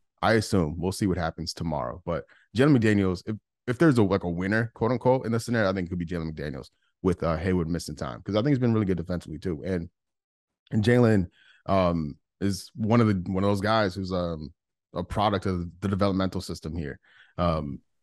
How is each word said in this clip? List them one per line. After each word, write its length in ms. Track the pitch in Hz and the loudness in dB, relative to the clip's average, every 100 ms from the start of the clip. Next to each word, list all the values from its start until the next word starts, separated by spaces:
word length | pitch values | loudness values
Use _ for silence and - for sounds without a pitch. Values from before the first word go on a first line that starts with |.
| _ - | _ -2
I 100 | 95 | 2
assume 400 | 113 107 98 78 85 | 2 2 2 2 -2
we'll 120 | 90 | -4
see 140 | - 104 | -2 -2
what 120 | 82 | 0
happens 360 | 80 80 80 | -4 -6 -10
tomorrow, 480 | - 82 73 62 - | -6 -4 -4 -4 -8
but 200 | - 80 - _ _ 101 | -6 -6 -6 _ _ 2
Jalen 200 | 143 135 | 4 6
McDaniels, 460 | 107 101 95 90 - | 4 4 2 -2 -6
if, 80 | 110 _ _ - | -10 _ _ -8
if 100 | 117 | 2
there's 220 | 165 120 | 4 6
a, 40 | |
like, 200 | 98 95 | 4 2
a 60 | 87 | -2
winner, 420 | 85 95 110 113 | -4 0 0 -2
quote 160 | - 113 | -2 -2
unquote, 380 | 123 127 131 107 | 0 2 2 2
in 40 | |
this 140 | 113 113 | -4 -2
scenario, 240 | 117 98 | 0 0
I 40 | |
think 120 | 95 87 | 0 -4
it 40 | |
could 80 | 90 | -4
be 60 | 82 | -4
Jalen 260 | 85 80 | -4 -6
McDaniels 380 | 76 73 67 - _ _ _ | -6 -8 -10 -14 _ _ _
with, 180 | 90 87 | 0 0
uh, 160 | 80 80 | 0 -2
Hayward 320 | 92 92 80 | 0 0 0
missing 260 | 85 - 73 | -4 -6 -10
time, 280 | 69 58 | -10 -10
'cause 120 | - 101 | -2 0
I 40 | |
think 100 | 139 | 2
he's 100 | 135 | 2
been 140 | 123 | 2
really 140 | 110 98 | 2 2
good 100 | 87 | -2
defensively 400 | 85 87 - 76 | -2 -6 -6 -10
too. 240 | 95 76 | -6 -6
And, 240 | 92 92 85 _ _ _ _ _ _ _ - | -4 -4 -6 _ _ _ _ _ _ _ -4
and 120 | 110 | 0
Jalen, 440 | 107 123 117 107 87 _ _ _ - | 4 6 6 6 2 _ _ _ -2
um, 480 | 98 90 85 76 - _ - | 2 2 0 -4 -10 _ -6
is 300 | 98 95 - - | -4 -4 -10 -6
one 260 | 110 120 | 2 4
of 60 | 110 | 4
the, 240 | 95 87 | 2 0
one 120 | 95 | 0
of 60 | 101 | 2
those 120 | 101 | 0
guys 340 | 101 113 101 92 | 2 2 0 -2
who's, 160 | 95 | -6
um, 420 | 92 87 80 76 - _ _ _ | -4 -4 -6 -12 -16 _ _ _
a 100 | - | -10
product 440 | 90 - 104 98 101 | -6 0 0 0 -2
of 200 | 90 87 - | -4 -4 -6
the 60 | 98 | -4
developmental 520 | 98 101 95 95 92 | 0 0 2 -2 -4
system 360 | - 82 80 82 | -8 -10 -8 -8
here, 220 | 71 65 _ _ _ - | -8 -12 _ _ _ -2
um, 400 | 87 80 71 65 _ _ | -2 -2 -6 -12 _ _